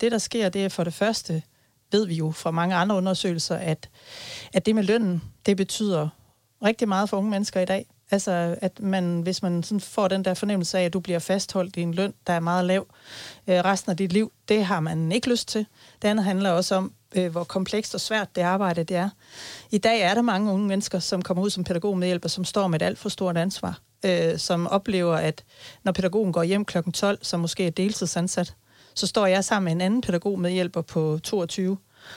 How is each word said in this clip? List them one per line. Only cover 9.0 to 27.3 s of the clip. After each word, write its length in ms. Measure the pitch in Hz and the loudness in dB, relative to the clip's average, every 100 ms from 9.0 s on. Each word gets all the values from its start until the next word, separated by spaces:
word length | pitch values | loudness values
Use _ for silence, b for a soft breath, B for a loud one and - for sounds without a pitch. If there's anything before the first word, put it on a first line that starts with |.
| 175 170 | 0 0
hvis 220 | 170 180 | -2 -2
man 200 | 185 175 | -2 -2
sådan 180 | 165 208 | -2 -4
får 280 | - - 190 | -4 0 0
den 160 | 190 | 2
der 100 | 185 | 0
fornemmelse 440 | 180 208 202 165 185 | -2 0 0 0 0
af, 60 | |
at 80 | 180 | 0
du 80 | 190 | -2
bliver 180 | 175 170 | -2 -4
fastholdt 580 | - 190 - 190 185 175 | 0 -2 0 -2 -2 -2
i 40 | |
en 140 | 170 | -2
løn, 200 | 170 202 - - | 0 -2 -4 -2
der 60 | |
er 80 | 170 | 0
meget 240 | 165 180 | 2 0
lav, 220 | 180 190 - B B B B B - | 2 0 -2 B B B B B 2
øh, 120 | 180 | 2
resten 260 | 185 196 - | 4 0 0
af 60 | 170 | -2
dit 160 | 190 | 2
liv, 200 | 190 220 _ - | 2 0 _ 0
det 160 | 214 | 2
har 160 | 190 185 | 2 0
man 320 | 156 165 160 | 0 0 0
ikke 180 | 226 254 | 0 2
lyst 180 | 233 - | 0 0
til. 180 | 214 214 B B B | -4 -4 B B B
Det 60 | 208 | 0
andet 160 | 214 | 2
handler 260 | 196 190 196 | 2 2 2
også 240 | 175 180 | 2 2
om, 180 | 190 190 - _ | 0 -2 -8 _
øh, 160 | 196 180 | -2 0
hvor 140 | 165 | -2
komplekst 500 | 170 196 190 214 214 | -4 -4 -2 -2 -4
og 60 | 196 | -6
svært 360 | - 220 196 - | -2 -2 -2 0
det 60 | |
arbejde, 420 | 175 190 196 170 | 2 2 2 0
det 120 | 165 180 | 0 0
er. 140 | 196 - B B B B B | -2 -4 B B B B B
I 80 | 208 | 2
dag 220 | 226 226 | 4 4
er 140 | 180 | 4
der 80 | 220 | 4
mange 300 | 240 190 214 | 2 2 2
unge 140 | 190 208 | 2 2
mennesker, 300 | 196 - 185 | 0 0 -4
som 240 | - 190 | -2 -2
kommer 200 | - 180 | 0 0
ud 60 | 202 | 0
som 140 | 185 | -2
pædagogmedhjælper, 640 | 180 170 208 185 180 175 170 | -2 -2 0 0 0 0 -2
som 160 | 190 | -4
står 240 | 180 208 190 | -2 0 2
med 120 | 160 | 2
et 40 | |
alt 140 | 175 214 | 0 -2
for 100 | 208 | -6
stort 280 | - 185 165 | -4 -2 0
ansvar, 440 | 180 - 180 170 _ _ | -2 -2 -6 -8 _ _
øh, 340 | 196 175 165 165 | 0 2 2 0
som 280 | - 175 170 | 0 0 2
oplever, 480 | 196 196 190 175 | 0 0 0 2
at 300 | 160 160 - - B B B | 2 0 -4 -12 B B B
når 80 | 196 | -4
pædagogen 400 | 185 185 202 202 | 0 2 2 2
går 100 | 170 | 2
hjem 220 | 170 196 | 2 0
klokken 280 | 202 175 170 | 0 -2 -2
tolv, 260 | - 202 202 | 0 0 -2
som 180 | - | -2